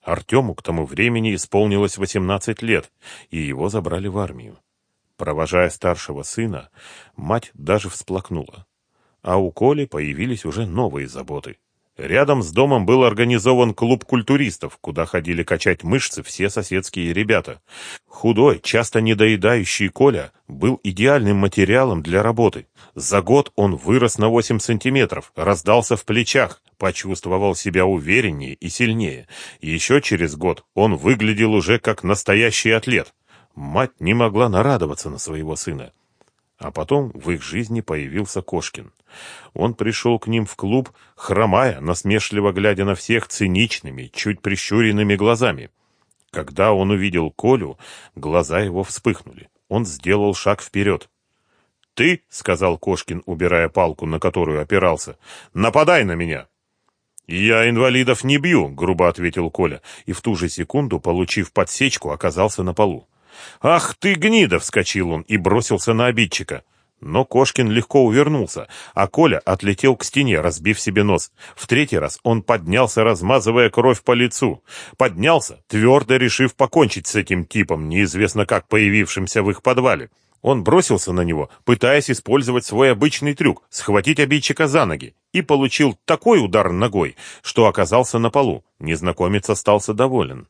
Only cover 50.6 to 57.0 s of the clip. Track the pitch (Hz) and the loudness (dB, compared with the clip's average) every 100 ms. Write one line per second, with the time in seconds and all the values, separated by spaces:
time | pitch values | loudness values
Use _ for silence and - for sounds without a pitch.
50.6 | - 98 101 87 - _ _ _ _ _ | -4 -2 0 -2 -6 _ _ _ _ _
51.6 | _ _ _ - 147 180 _ - - 87 | _ _ _ 0 0 0 _ -12 -2 0
52.6 | 92 82 - 90 - 87 - 82 87 87 | 0 -2 -2 -4 -4 -10 -8 -4 0 2
53.6 | 82 - 85 76 80 80 92 92 80 76 | 2 2 0 -2 -6 -2 -2 0 -2 -2
54.6 | 76 98 90 78 - - - - - - | 0 2 2 0 -6 -16 -20 -20 -12 -2
55.6 | 113 123 156 175 101 85 85 71 - _ | 2 4 4 4 2 -2 -4 -6 -10 _
56.6 | _ _ _ _ | _ _ _ _